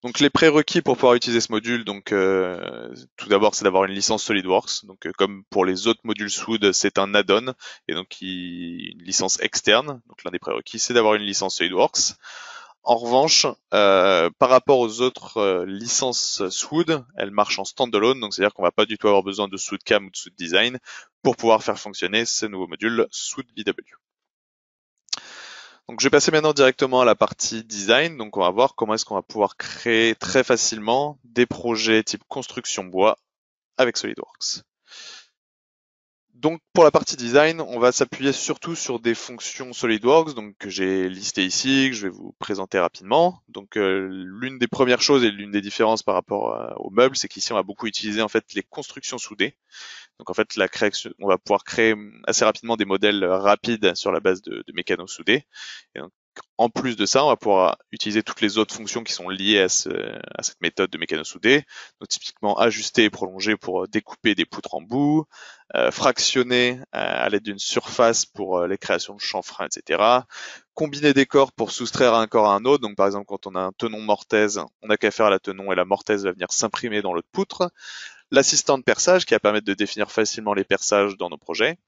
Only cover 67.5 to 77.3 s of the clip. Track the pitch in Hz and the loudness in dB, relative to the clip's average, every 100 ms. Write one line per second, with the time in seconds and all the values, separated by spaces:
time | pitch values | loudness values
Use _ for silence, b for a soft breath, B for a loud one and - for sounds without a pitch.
67.5 | 98 - - - - 117 117 - - 95 | -8 -4 -4 -4 2 2 2 -4 -8 -4
68.5 | 90 87 98 - 92 - 101 - 101 - | -2 -2 -4 -4 -4 -4 -10 -8 -8 -10
69.5 | - 80 - - 82 107 123 123 B B | -10 -10 -10 -4 2 4 2 0 B B
70.5 | B B - 156 143 147 135 135 143 135 | B B -6 -6 0 2 4 4 4 2
71.5 | - 107 - 120 - 127 113 110 120 107 | 0 -6 -4 -8 2 4 4 2 2 4
72.5 | 101 120 143 113 101 98 101 101 98 98 | 4 2 2 0 0 0 0 -10 -12 -8
73.5 | 92 92 98 117 107 107 104 - 107 107 | -6 -6 -4 -8 -6 0 -2 2 2 2
74.5 | 98 80 _ 107 107 110 - 107 95 - | 0 -10 _ -2 0 0 2 2 2 -2
75.5 | 95 98 92 90 98 - 104 98 92 90 | -10 -4 -2 0 -2 0 -2 -2 -4 -6
76.5 | - 113 - 120 107 98 87 - | -4 -4 -4 -6 -4 -4 -6 -6